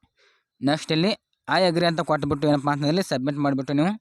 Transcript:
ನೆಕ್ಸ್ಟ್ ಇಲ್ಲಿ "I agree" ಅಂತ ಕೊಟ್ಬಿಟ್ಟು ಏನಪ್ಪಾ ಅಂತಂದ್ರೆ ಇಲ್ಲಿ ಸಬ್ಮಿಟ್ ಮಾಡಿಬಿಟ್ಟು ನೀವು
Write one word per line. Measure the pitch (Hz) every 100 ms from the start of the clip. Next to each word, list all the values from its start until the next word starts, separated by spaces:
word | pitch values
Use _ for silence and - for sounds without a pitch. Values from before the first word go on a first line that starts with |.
| _ _ _ _ _ _
ನೆಕ್ಸ್ಟ್ | 131 156 -
ಇಲ್ಲಿ | 156 180 214 _ _ -
"I | 151 185
agree" | 165 170
ಅಂತ | 160
ಕೊಟ್ಬಿಟ್ಟು | 170 151 143 147 151
ಏನಪ್ಪಾ | 147 139
ಅಂತಂದ್ರೆ | 143 143
ಇಲ್ಲಿ | 170
ಸಬ್ಮಿಟ್ | 190 139 131 143
ಮಾಡಿಬಿಟ್ಟು | 143 135 135
ನೀವು | 143 165 220